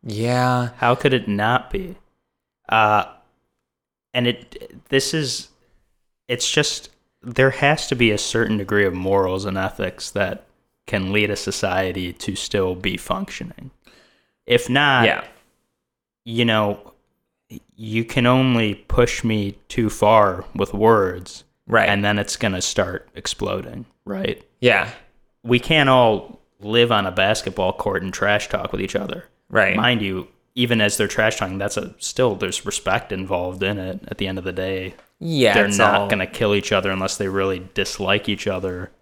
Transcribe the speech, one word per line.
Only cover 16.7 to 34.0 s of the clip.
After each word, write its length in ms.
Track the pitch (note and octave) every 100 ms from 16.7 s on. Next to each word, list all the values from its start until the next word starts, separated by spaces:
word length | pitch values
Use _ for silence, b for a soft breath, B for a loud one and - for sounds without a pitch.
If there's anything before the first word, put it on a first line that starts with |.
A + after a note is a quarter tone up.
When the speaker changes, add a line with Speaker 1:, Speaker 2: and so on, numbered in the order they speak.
| G2+ - _ _ _ _ _ _ - _ _
Speaker 2:
you 280 | A2 A2
can 220 | A2+ - A#2+
only 480 | B2+ C3 A#2+ A2
push 500 | G2 _ - A#2+ -
me 280 | A#2 G#2+ G2+ - _
too 200 | - A2
far 560 | - G#2 A2 G2+ F#2 -
with 200 | - G2
words, 680 | G2+ A2 A2+ F#2+ F2+ - - _ _ -
Speaker 1:
Right. 220 | A2+ G#2
Speaker 2:
and 160 | G2+
then 140 | G#2 G#2
it's 180 | G2 -
gonna 240 | A2 F2+
start 480 | - - F2 F2+ -
exploding, 720 | - - - - F#2+ E2 D#2+ A#2 _
right? 400 | - G2 - - - _
Speaker 1:
Yeah. 300 | B2 G2+ - - - _ _ _
Speaker 2:
We 160 | A#2 B2
can't 300 | - D#3+ C#3
all 520 | B2+ A#2 G#2 - - _ _
live 320 | G#2 A#2 A#2+
on 140 | G#2+ F#2+
a 40 |
basketball 600 | F2+ F#2+ A2 - G2 F#2
court 300 | - - F#2+
and 100 | F#2+
trash 360 | - G2+ G#2 -
talk 220 | G2 F#2
with 100 | G2+
each 140 | G2 G2+
other. 280 | G2+ - - _ _
Speaker 1:
Right. 280 | G#2+ G2 G#2
Speaker 2:
Mind 260 | A#2 A#2+
you, 260 | G2+ F#2 F2+ _ _ -
even 220 | A#2+ A#2
as 160 | G#2 -
they're 100 | G#2
trash 300 | - A2 -
talking, 200 | F#2+ F#2+
that's 200 | G2 -
a, 180 | - -
still, 360 | - - B2+
there's 320 | F#2+ G2 - G2+
respect 460 | - - G2 -
involved 500 | F#2+ F#2+ F#2 F2+ F#2
in 160 | F#2+ G2+
it 220 | F#2 F#2+